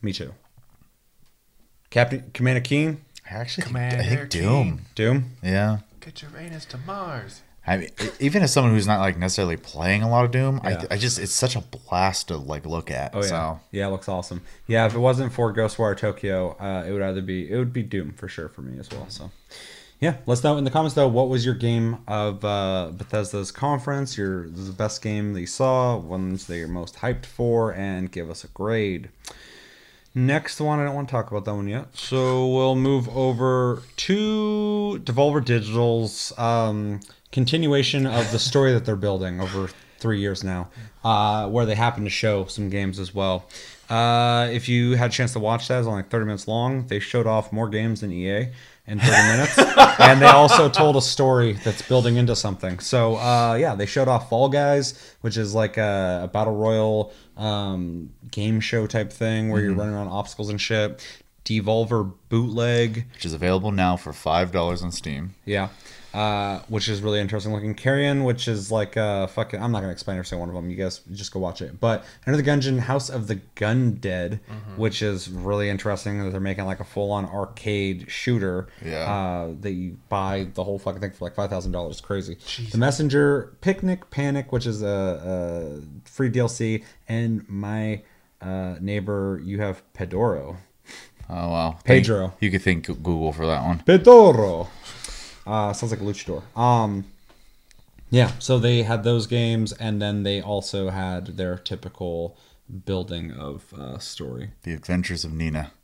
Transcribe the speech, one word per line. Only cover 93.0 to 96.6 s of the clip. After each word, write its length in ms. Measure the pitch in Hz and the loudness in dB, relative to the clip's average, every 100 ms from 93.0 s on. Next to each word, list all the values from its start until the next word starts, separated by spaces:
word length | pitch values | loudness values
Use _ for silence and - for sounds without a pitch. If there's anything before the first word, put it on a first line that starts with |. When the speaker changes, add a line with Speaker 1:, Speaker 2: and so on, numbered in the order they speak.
| 80 85 80 | -2 0 0
Speaker 2:
for 140 | 78 80 | -2 0
that 160 | 78 71 | 0 0
one. 140 | 85 | 0
Speaker 1:
Pedoro. 880 | - 180 170 240 208 123 104 82 87 - - - - - - - - | 6 8 12 12 12 8 4 0 -6 -12 -18 -16 -14 -14 -16 -18 -4
Uh, 260 | 107 104 | -2 -2
sounds 180 | 98 117 | -2 -4
like 80 | 110 | -4
a 40 | |
luchador. 380 | 101 101 - 78 - | -4 -6 -6 -8 -8
Um, 480 | - | 2